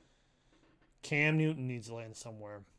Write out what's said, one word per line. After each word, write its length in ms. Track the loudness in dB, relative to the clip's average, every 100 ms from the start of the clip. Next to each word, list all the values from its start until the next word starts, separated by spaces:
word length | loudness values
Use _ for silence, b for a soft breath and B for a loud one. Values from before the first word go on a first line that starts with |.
| _ _ _ _ _ _ _ _ _ _
Cam 340 | -2 4 6 6
Newton 300 | 4 2 -4
needs 180 | -6 -8
to 60 |
land 220 | -10 -10 -12
somewhere. 460 | -12 -12 -12 -14 -16